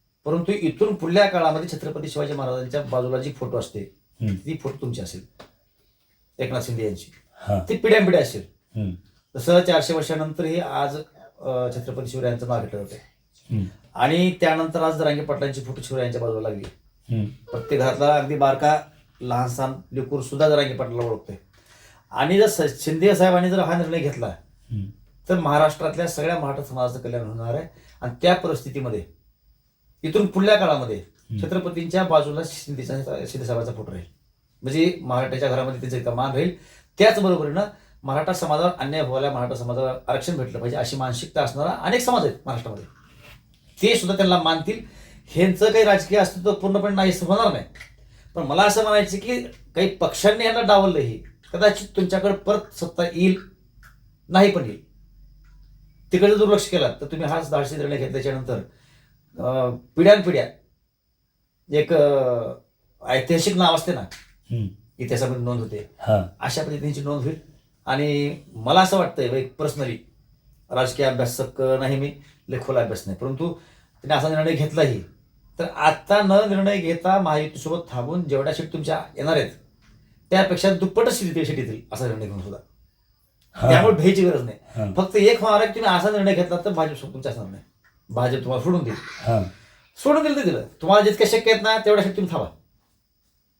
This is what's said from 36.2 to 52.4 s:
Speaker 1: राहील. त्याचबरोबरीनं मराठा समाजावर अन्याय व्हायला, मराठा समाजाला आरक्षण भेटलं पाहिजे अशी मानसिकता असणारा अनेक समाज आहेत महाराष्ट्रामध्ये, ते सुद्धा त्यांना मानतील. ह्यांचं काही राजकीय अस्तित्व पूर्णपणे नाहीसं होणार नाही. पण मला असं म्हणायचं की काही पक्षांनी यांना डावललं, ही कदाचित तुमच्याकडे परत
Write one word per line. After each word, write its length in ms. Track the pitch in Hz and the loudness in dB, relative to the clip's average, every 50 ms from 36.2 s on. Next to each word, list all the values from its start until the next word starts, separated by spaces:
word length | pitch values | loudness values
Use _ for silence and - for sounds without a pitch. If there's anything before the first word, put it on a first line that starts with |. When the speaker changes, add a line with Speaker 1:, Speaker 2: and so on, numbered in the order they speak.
| 135 139 | -2 -2
Speaker 1:
राहील. 460 | 127 135 165 180 175 - - - - - _ _ _ - | 0 0 -2 -2 -2 -6 -14 -20 -20 -20 _ _ _ 4
त्याचबरोबरीनं 600 | 196 214 - 202 196 190 180 156 151 143 147 185 208 208 - _ _ _ _ _ - | 4 4 4 4 2 2 2 0 0 -2 -2 -2 -4 -4 -6 _ _ _ _ _ -8
मराठा 300 | 135 135 147 156 185 180 | -4 -4 -2 -2 -2 -4
समाजावर 380 | - 170 156 151 151 170 180 - - | -2 -2 0 0 2 2 0 0 -2
अन्याय 220 | 135 139 151 160 | -6 -4 -2 -2
व्हायला, 300 | 147 127 131 135 139 139 | -2 -2 -2 -2 -2 -2
मराठा 240 | 131 123 123 120 127 | -2 -2 -4 -4 -6
समाजाला 400 | 117 120 120 120 127 131 131 123 - - | -6 -6 -6 -4 -2 -2 -2 -4 -4 -4
आरक्षण 300 | - - - - 180 170 | -4 -2 -2 -2 -4 -4
भेटलं 220 | 139 123 - - 117 | -4 -4 -6 -6 -6
पाहिजे 180 | 117 120 127 | -6 -4 -4
अशी 180 | - 123 - 139 | -4 -4 -4 -4
मानसिकता 480 | 135 131 127 117 - - - - 156 - | -4 -4 -4 -6 -6 -8 -6 -2 -2 -2
असणारा 260 | - - 139 151 175 | -2 -2 -2 -2 -2
अनेक 320 | - - 151 170 220 254 | -4 -4 -2 0 0 0
समाज 240 | 240 247 247 214 165 | 2 2 2 2 2
आहेत 120 | 135 - - - | 0 -2 -6 -10
महाराष्ट्रामध्ये, 400 | - 123 117 - 113 104 101 - - - _ - _ _ - - - - - _ _ _ _ _ _ - - | -8 -8 -8 -8 -10 -12 -14 -16 -18 -20 _ -20 _ _ -20 -20 -20 -20 -20 _ _ _ _ _ _ -6 0
ते 140 | - 226 226 | 2 2 2
सुद्धा 220 | 190 180 180 196 | 2 0 0 0
त्यांना 240 | 185 196 180 180 170 | 2 4 4 4 4
मानतील. 440 | 160 160 160 160 160 196 226 247 - - - - - - - - - | 2 2 0 -2 -2 -6 -6 -8 -8 -16 -20 -20 -20 -20 -20 -20 -16
ह्यांचं 440 | - - 156 180 190 180 - 208 220 | -6 0 2 4 4 4 4 4 4
काही 120 | 214 226 214 | 6 6 6
राजकीय 340 | 208 196 190 - - 196 | 6 4 4 2 2 2
अस्तित्व 360 | 208 185 - - 185 175 208 196 | 2 2 2 0 -2 -2 -2 0
पूर्णपणे 420 | - - 196 196 202 185 202 196 | 0 0 0 0 0 0 0 0
नाहीसं 300 | 190 190 190 175 - 180 | 2 2 2 0 0 0
होणार 280 | 160 196 220 - 202 139 | 0 2 4 2 2 0
नाही. 120 | 104 - - - - - - _ _ - - - - - - - | -2 -6 -10 -16 -20 -20 -20 _ _ -20 -20 -20 -20 -20 -12 -8
पण 80 | 170 160 | -6 -4
मला 200 | 135 147 180 202 | 0 2 4 4
असं 200 | 208 202 220 220 | 4 4 4 2
म्हणायचं 340 | 214 208 208 196 - 190 | 4 4 2 2 2 -2
की 260 | 196 202 233 247 247 240 | -6 -4 -4 -4 -4 -6
काही 460 | - - - - - - 160 190 190 - | -8 -14 -20 -20 -8 -2 0 0 0 0
पक्षांनी 500 | - 170 160 - - - 208 214 226 233 | -2 -2 -2 0 2 4 4 4 4 2
यांना 160 | 226 226 233 | 0 0 2
डावललं, 380 | 233 196 208 196 190 190 175 147 | 4 6 6 6 6 6 2 2
ही 240 | 120 117 110 - - - - _ _ - - | 0 -2 -4 -8 -12 -18 -20 _ _ -10 0
कदाचित 340 | 180 208 208 - - - - - | 4 4 4 4 2 -4 -6 -2
तुमच्याकडे 380 | 196 185 180 190 185 196 202 196 | -2 0 2 2 2 2 2 0
परत 400 | - | 0